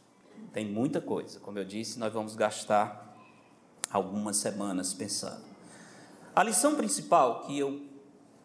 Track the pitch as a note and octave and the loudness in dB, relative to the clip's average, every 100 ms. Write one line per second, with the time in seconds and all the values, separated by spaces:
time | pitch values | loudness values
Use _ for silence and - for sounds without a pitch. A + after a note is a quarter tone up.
0 | _ _ - - - - G#2+ G2+ C3+ F3 | _ _ -20 -20 -10 -6 -4 0 0 0
1 | - F#2+ C2+ - - G2+ F#2+ G2+ A2+ A#2 | -2 -4 -4 -12 -10 -8 -6 -6 -8 -4
2 | A2 A2+ G#2+ A2 G#2+ G#2+ - G#2 G#2+ - | -4 -2 -4 0 0 0 2 4 4 -2
3 | - - - - - - - - - G2+ | -16 -20 -20 -20 -20 -20 -20 -12 -2 0
4 | F#2 G#2 G#2 G2+ A2+ G2+ G2+ F2+ F#2 - | 0 -2 -2 0 -2 -2 -4 -4 -4 -4
5 | G#2+ - F#2+ - - - - - - - | -4 -4 -6 -10 -14 -20 -20 -20 -20 -20
6 | - - - - G3+ A3 C#4+ D4 A3 - | -20 -20 -2 2 4 4 4 4 0 -2
7 | D#3 E3+ C3 A#2 - C#3+ C#3 C#3+ - - | 4 6 6 4 -4 -2 -2 -4 -10 -18
8 | - - - - | -20 -20 -20 -20